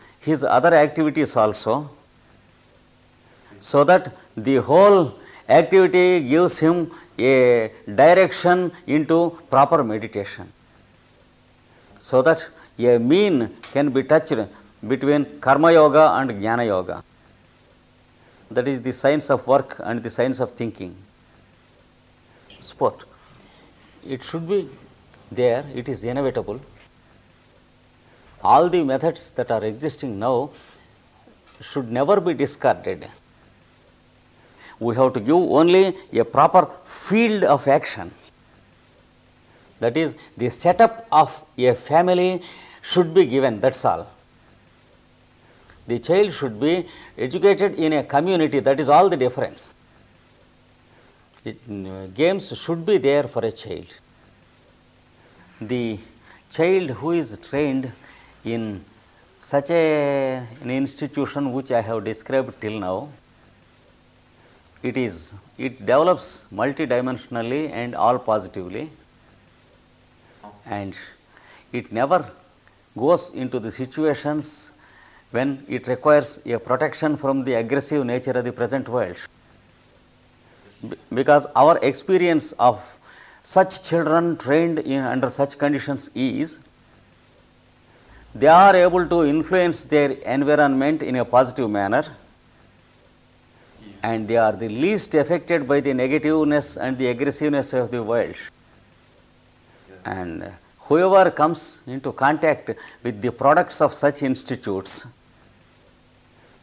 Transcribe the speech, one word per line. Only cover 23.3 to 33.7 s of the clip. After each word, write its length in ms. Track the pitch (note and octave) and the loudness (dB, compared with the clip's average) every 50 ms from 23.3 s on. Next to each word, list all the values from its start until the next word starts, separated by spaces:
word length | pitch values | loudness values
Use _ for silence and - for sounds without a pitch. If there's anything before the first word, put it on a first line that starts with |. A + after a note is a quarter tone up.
| - - - _ _ _ - _ _ _ _ _ _ - - | -20 -20 -20 _ _ _ -20 _ _ _ _ _ _ -20 -14
It 160 | - C3+ B2+ - | -12 -12 -12 -12
should 260 | - - E3 E3 E3 | -12 -10 -10 -6 -4
be 200 | G3 G3+ F3 C3+ - - - - _ _ _ _ - - - - | -4 -4 -4 -6 -12 -20 -20 -20 _ _ _ _ -20 -20 -20 -12
there, 340 | - G2+ B2 B2 A#2 B2+ D3 C#3+ C3 | -4 0 0 2 2 0 -2 -8 -10
it 140 | B2 A#2 C#3 | -10 -8 -8
is 160 | C3 G2 G2 | -10 -8 -8
inevitable. 560 | A#2 B2 C3+ C#3+ C3 - A#2+ G2 G2+ G#2 C3 C#3+ - - - - _ _ _ _ _ _ _ _ _ _ _ _ _ _ _ _ _ _ _ _ _ _ _ _ _ _ _ _ - - - - | -6 -4 -4 -4 -2 -4 -4 -6 -6 -8 -10 -12 -18 -20 -20 -20 _ _ _ _ _ _ _ _ _ _ _ _ _ _ _ _ _ _ _ _ _ _ _ _ _ _ _ _ -20 -16 -4 2
All 260 | F#2+ A#2 C#3 E3 F3 | 4 4 6 6 4
the 140 | E3 F3+ D#3+ | 2 0 0
methods 460 | C3+ C3 C3+ D3 E3+ D3+ - - - | 0 -2 -2 -2 -2 -4 -4 -10 -10
that 200 | - - B2 - | -8 -6 -4 -2
are 140 | A#2+ A2 G#2 | -2 -2 -2
existing 540 | A2 G#2 A2+ C#3+ D#3 - - - C3+ G#2+ G2 | -4 -6 -6 -8 -8 -8 -8 -10 -10 -8 -6
now 320 | G#2 B2 C3 A#2+ C3+ D3 - - - - - _ _ _ _ _ _ _ _ _ _ _ _ _ _ _ _ _ | -2 -2 0 -2 -2 -4 -10 -18 -20 -20 -20 _ _ _ _ _ _ _ _ _ _ _ _ _ _ _ _ _
should 300 | - - - D3 B2+ A2+ | -20 -10 -8 -8 -8 -4
never 300 | A2+ B2 C#3 D3+ G3+ G#3 | -2 -2 2 2 2 2
be 140 | D#3+ F3 D#3+ | 2 0 -2
discarded. 720 | A#2+ C#3+ D3 - - - C3 G#2+ - - F#2 F#2+ - - - - - _ _ _ _ _ _ _ _ _ _ | -2 -2 -4 -4 -2 0 0 0 0 -2 -8 -10 -10 -12 -18 -20 -20 _ _ _ _ _ _ _ _ _ _